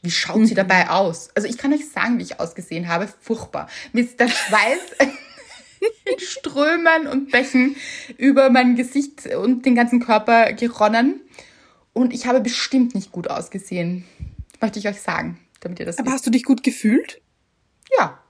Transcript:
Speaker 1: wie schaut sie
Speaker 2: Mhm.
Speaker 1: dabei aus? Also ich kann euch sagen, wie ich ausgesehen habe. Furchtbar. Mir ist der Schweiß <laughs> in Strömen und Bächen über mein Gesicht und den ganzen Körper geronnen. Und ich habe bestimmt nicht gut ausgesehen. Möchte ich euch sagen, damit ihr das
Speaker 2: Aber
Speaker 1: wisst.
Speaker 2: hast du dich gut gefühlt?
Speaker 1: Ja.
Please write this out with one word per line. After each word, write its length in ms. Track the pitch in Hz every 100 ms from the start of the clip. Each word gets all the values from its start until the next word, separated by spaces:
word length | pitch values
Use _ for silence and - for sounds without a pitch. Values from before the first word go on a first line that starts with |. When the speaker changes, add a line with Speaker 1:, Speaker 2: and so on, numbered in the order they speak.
Speaker 1:
wie 80 | 175
schaut 340 | - - 190 220
sie 80 |
Speaker 2:
Mhm. 20 | 226
Speaker 1:
dabei 340 | 190 185 165
aus? 400 | 170 196 165 - -
Also 100 | 208
ich 80 | 240
kann 140 | 277
euch 160 | 294 -
sagen, 300 | - 220 240
wie 60 |
ich 160 | 180 -
ausgesehen 480 | 170 - 175 165 170
habe. 180 | 170 202 -
Furchtbar. 480 | - 233 - 147 151 - -
Mir 100 | 226
ist 140 | 240 -
der 80 | 247
Schweiß 540 | - - 214 214 320 349 -
<laughs> 100 | 277 - - - - - - _ 427 -
in 140 | - 508
Strömen 880 | 370 - 311 277 294 339 330 320 285
und 240 | 262 277
Bächen 460 | 247 262 262 254 269 - - - 240
über 320 | 269 277 269
mein 240 | 254 247
Gesicht 520 | 240 247 285 285 - -
und 380 | - 202 247
den 120 | 262 240
ganzen 240 | 240 247
Körper 520 | 233 214 214 233 226
geronnen. 680 | 214 233 - 214 226 262 381 - - - _ _ _ _
Und 200 | 220 247
ich 140 | - 247
habe 140 | 254
bestimmt 560 | 240 - - 269 240 202
nicht 160 | -
gut 160 | 180 170
ausgesehen. 760 | - 175 196 196 180 170 180 180 _ - - - _
Möchte 200 | 226 -
ich 80 | 202
euch 120 | 202
sagen, 380 | - 165 165 170 _ _
damit 180 | 175 180
ihr 80 | -
das 120 | 170
Speaker 2:
Aber 80 | 247
Speaker 1:
wisst. 80 | 269
Speaker 2:
hast 100 | -
du 40 |
dich 120 | 247
gut 220 | - 254
gefühlt? 560 | - - 214 262 - - _ _ _ _ _ _ _ 523
Speaker 1:
Ja. 220 | 156 -